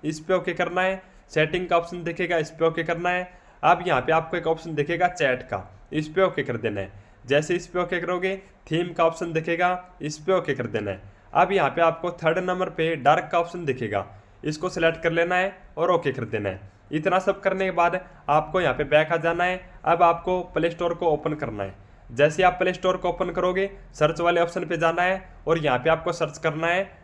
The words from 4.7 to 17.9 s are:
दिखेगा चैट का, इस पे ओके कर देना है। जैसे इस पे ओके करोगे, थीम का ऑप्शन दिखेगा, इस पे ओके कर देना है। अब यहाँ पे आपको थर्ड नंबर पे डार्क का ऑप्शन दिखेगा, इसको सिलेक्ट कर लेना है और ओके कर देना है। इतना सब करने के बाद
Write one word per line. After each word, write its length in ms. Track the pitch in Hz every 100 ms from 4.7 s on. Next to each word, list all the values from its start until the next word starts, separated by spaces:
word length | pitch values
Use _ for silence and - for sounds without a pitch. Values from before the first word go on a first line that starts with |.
| 151
दिखेगा 320 | 143 170 143
चैट 340 | 143 143 127
का, 200 | - 98 92 - -
इस 140 | 151 151
पे 140 | 160
ओके 220 | 190 -
कर 140 | 127 117
देना 240 | 110 101
है। 100 | 95 - - - 120
जैसे 300 | 139 156 175
इस 120 | 175
पे 120 | 180
ओके 200 | 175 175
करोगे, 360 | 175 180 185 196 - - -
थीम 220 | 160 180
का 120 | 165 165
ऑप्शन 280 | 160 175
दिखेगा, 460 | 160 160 165 180 180 - -
इस 160 | 151 151
पे 160 | -
ओके 200 | 185 165
कर 140 | 127 117
देना 240 | 107 104
है। 220 | 98 - - - -
अब 160 | 180
यहाँ 180 | 196 143
पे 120 | 156
आपको 300 | 165 160 175 175
थर्ड 200 | 160 165
नंबर 300 | 185 180 185
पे 240 | - 160 160
डार्क 320 | 127 160 -
का 80 | 175
ऑप्शन 260 | 170 180 160
दिखेगा, 400 | 123 110 98 95 - - -
इसको 260 | 147 156 185
सिलेक्ट 320 | 180 165 160
कर 80 | 170
लेना 240 | 165 170 180
है 200 | 190 196 - -
और 140 | 170
ओके 200 | 175 151
कर 120 | 120 110
देना 240 | 113 101
है। 100 | 95 - - -
इतना 280 | 156 156 180
सब 200 | 190 196
करने 240 | 196 190 190
के 60 |
बाद 260 | 175 175